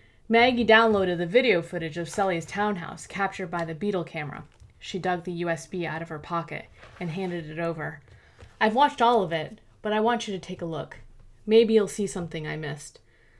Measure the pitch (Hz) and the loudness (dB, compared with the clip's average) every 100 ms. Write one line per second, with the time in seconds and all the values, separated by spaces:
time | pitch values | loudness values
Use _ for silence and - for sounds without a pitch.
0 | _ _ - 226 247 240 220 220 226 202 | _ _ 2 4 6 4 6 8 8 4
1 | 185 175 175 226 262 180 - 175 165 165 | 2 0 2 4 4 2 0 -6 -6 -6
2 | 165 - 196 170 - 202 208 190 - 165 | -6 -2 -2 -2 -4 -4 -2 -4 -8 -12
3 | - - 196 - 180 175 165 160 202 190 | -10 -4 -4 -4 -6 -6 -6 -4 -4 -2
4 | 160 160 147 - - _ - _ - 190 | -4 -8 -8 -10 -16 _ -20 _ -10 -6
5 | 185 180 170 170 175 165 - 185 160 160 | -2 -2 -4 -4 -4 -4 -6 -6 -6 -6
6 | 160 156 - 170 165 - - - - - | -8 -10 -6 -6 -6 -10 -14 -20 -20 -10
7 | 175 165 185 175 151 156 170 165 147 156 | -8 -6 -4 -6 -8 -6 -4 -4 -8 -10
8 | - - - - - - 220 226 285 277 | -18 -20 -20 -20 -20 -2 0 4 2 4
9 | 233 240 175 165 143 - _ _ 214 214 | 4 4 2 -2 -6 -12 _ _ -4 0
10 | 220 233 226 190 - 180 170 156 143 - | 2 0 -2 -8 -10 -10 -8 -8 -10 -14
11 | - - - - - 220 220 220 190 - | -20 -20 -20 -14 4 6 8 6 4 0
12 | 196 190 165 165 156 156 151 147 - - | -4 -4 -8 -8 -8 -6 -8 -10 -12 -20
13 | _ _ _ _ | _ _ _ _